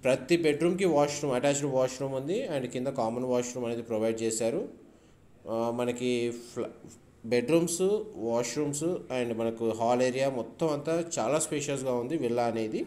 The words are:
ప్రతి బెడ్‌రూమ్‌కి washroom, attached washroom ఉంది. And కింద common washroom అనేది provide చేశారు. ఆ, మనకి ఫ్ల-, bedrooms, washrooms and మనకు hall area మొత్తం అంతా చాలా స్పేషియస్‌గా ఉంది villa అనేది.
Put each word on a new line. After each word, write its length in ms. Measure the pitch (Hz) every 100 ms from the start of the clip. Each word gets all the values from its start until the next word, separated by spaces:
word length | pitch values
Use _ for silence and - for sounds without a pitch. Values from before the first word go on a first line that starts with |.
ప్రతి 340 | 127 131 - 170
బెడ్‌రూమ్‌కి 500 | 156 143 170 185 190
washroom, 440 | 147 147 143 147 123
attached 320 | 143 143 143
washroom 440 | 131 127 - 139 131
ఉంది. 220 | 139 208 262
And 200 | 143 123
కింద 220 | 127 131
common 340 | 139 113 120 127
washroom 380 | 123 120 127 117
అనేది 180 | 117
provide 340 | 117 110 113 113
చేశారు. 420 | 113 110 117 165 262 - - - - - - - -
ఆ, 100 | 113 117
మనకి 400 | 120 123 123 123 123 120 120
ఫ్ల-, 300 | - - - - - - - -
bedrooms, 580 | 113 123 120 165 170 170 190 214 214 87
washrooms 600 | 110 117 127 - 147 143 165 180 -
and 200 | 127 120 113
మనకు 300 | 113 113 113
hall 300 | 110 113 123
area 240 | 127 131 135
మొత్తం 380 | 131 113 - 160
అంతా 260 | 143 143 165 170
చాలా 280 | - 113 151
స్పేషియస్‌గా 540 | 156 147 139 139 131 123
ఉంది 220 | 120 160
villa 280 | 120 120 117
అనేది. 340 | 113 110 165